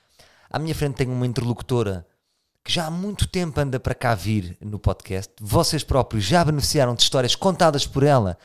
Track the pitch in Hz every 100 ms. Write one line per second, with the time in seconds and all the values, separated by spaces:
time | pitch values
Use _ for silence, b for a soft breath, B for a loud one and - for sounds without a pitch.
0 | b b b b b 143 160 151 147 127
1 | 127 127 123 113 120 117 - 123 107 92
2 | - _ _ _ _ _ - 175 160 175
3 | 202 202 - 180 170 147 143 123 - 123
4 | 123 107 92 107 90 - 104 101 101 95
5 | - 95 98 _ 104 156 160 156 - 139
6 | 120 110 98 170 156 151 - 151 123 120
7 | - 139 123 - 196 170 165 143 - 135
8 | 143 135 98 87